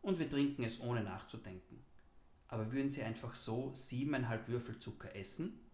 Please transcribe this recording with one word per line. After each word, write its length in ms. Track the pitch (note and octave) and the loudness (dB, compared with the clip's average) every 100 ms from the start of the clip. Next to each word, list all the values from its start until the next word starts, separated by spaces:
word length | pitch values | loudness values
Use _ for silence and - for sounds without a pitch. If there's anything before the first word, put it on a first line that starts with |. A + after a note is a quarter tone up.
und 160 | G3+ F3 | 4 2
wir 100 | C#3+ | 4
trinken 360 | C#3+ C#3 C#3 | 4 4 4
es 160 | A#2 - | 0 0
ohne 220 | A#2+ A#2+ | 2 2
nachzudenken. 800 | G2+ F#2 - A2+ - F#2 - - - - - - - - - | 2 -4 -6 -8 -6 -12 -12 -18 -18 -20 -20 -20 -20 -20 -6
Aber 240 | A2+ A2 | -2 0
würden 180 | C3+ C#3 | 2 2
Sie 120 | C#3 | 2
einfach 320 | A2+ A2+ A#2+ | -2 -2 -4
so 380 | - - A#2 C3+ | -2 0 0 0
siebeneinhalb 720 | - - B2 C#3+ C#3 A#2 A2 - | 2 2 2 2 2 2 0 0
Würfel 300 | A#2+ A#2 A2+ | -2 -2 -6
Zucker 380 | - - - G2+ | -8 -8 -8 -4
essen? 440 | F#2+ - F#3 G#3+ - | 0 0 -2 -4 -16